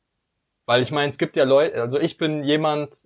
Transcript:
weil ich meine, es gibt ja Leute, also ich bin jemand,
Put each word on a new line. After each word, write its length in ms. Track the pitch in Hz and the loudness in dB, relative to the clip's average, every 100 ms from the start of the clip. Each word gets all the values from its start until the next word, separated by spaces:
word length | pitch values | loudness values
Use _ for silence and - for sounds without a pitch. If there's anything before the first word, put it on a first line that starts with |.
| _ _ _ _ _ _ - | _ _ _ _ _ _ 0
weil 160 | 123 | 0
ich 80 | 123 | 2
meine, 180 | 147 143 | -2 -2
es 80 | - | -2
gibt 180 | 160 160 | -4 0
ja 80 | |
Leute, 360 | 131 139 165 117 | 4 4 2 -2
also 180 | 120 143 | -4 -2
ich 200 | 165 - | -4 -4
bin 260 | 160 151 | -4 -4
jemand, 500 | 143 156 156 151 147 _ | 0 0 0 -2 -6 _